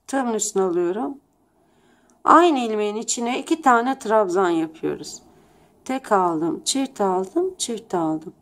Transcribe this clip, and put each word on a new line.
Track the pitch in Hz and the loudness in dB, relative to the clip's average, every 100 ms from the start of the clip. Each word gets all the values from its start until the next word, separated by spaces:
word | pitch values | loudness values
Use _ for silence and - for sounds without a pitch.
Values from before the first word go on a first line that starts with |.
| - | -6
Tığımın | 269 240 | -4 -2
üstüne | 220 - 196 | -2 -2 0
alıyorum. | 185 175 175 202 277 269 _ _ _ _ _ _ _ _ _ _ | 0 0 -2 -2 -6 -10 _ _ _ _ _ _ _ _ _ _
Aynı | - 311 349 269 | 6 8 6 4
ilmeğin | 233 214 208 214 | 0 -2 -2 -4
içine | 233 247 233 262 | -6 -4 -4 -4
iki | 269 320 | -2 0
tane | 269 233 247 262 | 4 4 2 -4
trabzan | 208 220 190 180 180 | 0 2 2 2 2
yapıyoruz. | 165 160 - 147 147 - - _ _ _ _ _ _ | 2 -2 -4 -6 -6 -10 -18 _ _ _ _ _ _
Tek | - 262 - | -8 -8 0
aldım, | 202 180 156 165 - | 2 2 0 -2 -2
çift | - 269 269 - | -4 -2 -4 -2
aldım, | 196 185 190 339 370 - | 0 0 -2 -2 -4 -4
çift | - 220 - | -8 -8 -6
aldım. | 175 160 160 185 - | -2 -2 -4 -8 -18